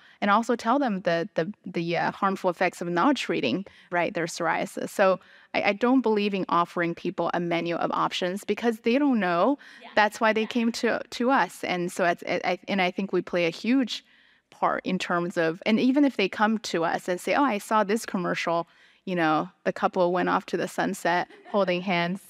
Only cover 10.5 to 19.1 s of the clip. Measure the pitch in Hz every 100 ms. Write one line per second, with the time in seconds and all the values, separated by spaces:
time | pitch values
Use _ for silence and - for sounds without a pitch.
10.5 | 240 233 226 233 - - - 240 269 180
11.5 | - - 180 175 - 175 175 - 180 -
12.5 | 180 - 196 180 185 196 185 170 180 170
13.5 | 165 214 269 233 - - _ _ _ _
14.5 | - 175 156 - 185 - 175 175 175 165
15.5 | 170 - 220 254 262 285 - 190 - 214
16.5 | 220 - 180 165 175 - 180 - 180 285
17.5 | 208 - 220 196 220 - 202 175 180 -
18.5 | 170 165 _ _ _ -